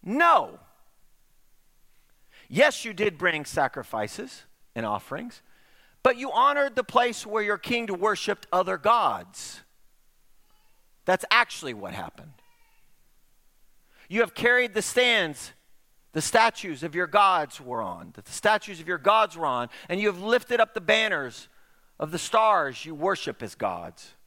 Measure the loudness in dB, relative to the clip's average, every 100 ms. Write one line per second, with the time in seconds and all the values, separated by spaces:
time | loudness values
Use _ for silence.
0 | -4 2 4 4 2 -10 -20 _ _ _
1 | _ _ _ _ _ _ _ _ _ _
2 | _ _ _ -20 -8 4 4 2 -10 -2
3 | -4 0 -2 -2 -4 -2 -2 -2 -8 -6
4 | -6 -8 -14 -14 -20 _ -14 -8 -4 -6
5 | -6 -12 -12 -16 _ _ _ _ _ _
6 | 0 2 -2 2 4 4 0 -2 0 2
7 | 2 -2 -4 -2 0 -2 -2 -4 -4 -2
8 | 0 0 -2 -6 -2 0 0 0 2 4
9 | 4 -2 -10 -16 -16 -18 -20 _ _ _
10 | _ _ _ _ _ _ _ _ _ _
11 | -2 -2 4 4 4 -4 -10 -10 -10 -10
12 | -12 -14 -20 -20 _ _ _ _ _ _
13 | _ _ _ _ _ _ _ _ _ _
14 | -8 -2 -2 2 2 4 2 -2 -2 2
15 | 2 2 0 -4 -14 -20 _ -20 _ _
16 | _ -6 2 4 4 2 -10 -10 -8 -4
17 | 0 4 4 4 -2 -8 -8 -6 -6 -8
18 | -14 -20 -16 -2 2 2 -2 -14 -6 -2
19 | 4 4 2 0 -2 -2 -4 -10 -8 -2
20 | -2 -2 0 0 0 0 0 0 0 0
21 | 2 -2 -6 -12 -20 _ _ _ _ _
22 | -8 -6 0 2 4 4 0 -6 -14 -4
23 | -2 -2 -6 -10 -12 -6 -4 -4 -10 -16
24 | -20 _